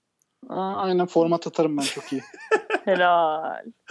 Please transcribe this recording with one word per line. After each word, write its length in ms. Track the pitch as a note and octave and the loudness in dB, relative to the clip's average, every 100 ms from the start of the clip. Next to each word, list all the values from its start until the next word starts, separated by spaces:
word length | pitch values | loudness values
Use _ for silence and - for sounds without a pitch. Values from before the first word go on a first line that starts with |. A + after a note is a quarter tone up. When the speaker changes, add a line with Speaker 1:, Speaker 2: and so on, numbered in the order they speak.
| _ _ _ _ - | _ _ _ _ -10
Speaker 1:
Aa. 260 | - F#3+ G3+ | -6 -4 -2
Speaker 2:
Aynen, 300 | F#3+ F3+ F3 | 0 0 2
format 420 | E3+ E3 E3+ E3+ | 2 4 2 -2
atarım 300 | - D#3 D3 | 0 0 0
ben 40 | |
çok 300 | C3+ - - | -4 -6 -8
iyi. 80 | C3+ - - - | -8 -8 -12 -2
Speaker 1:
<laughs> 340 | A4 A4 A4 - | -2 0 -4 0
Helal. 800 | F3+ F3+ F3 D#3+ D#3 D#3+ - - - - | 4 4 4 4 0 -6 -8 -12 -18 -10